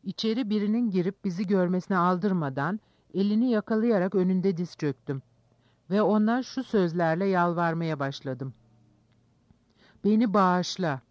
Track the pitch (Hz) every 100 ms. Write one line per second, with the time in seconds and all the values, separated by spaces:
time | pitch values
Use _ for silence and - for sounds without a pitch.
0 | 190 - 220 226 220 214 208 220 240 185
1 | 175 196 196 175 196 196 180 180 - 190
2 | 175 185 202 185 143 135 147 214 _ _
3 | _ 185 202 214 254 220 - 220 240 208
4 | 185 190 185 185 185 170 175 - 151 135
5 | - 135 _ _ _ _ _ _ _ 196
6 | 202 214 214 240 247 - 254 220 175 170
7 | 165 160 196 185 175 170 170 165 165 151
8 | 143 139 139 127 131 - _ _ _ _
9 | _ _ _ _ _ _ _ _ _ _
10 | 196 220 240 196 185 180 180 - 175 131
11 | _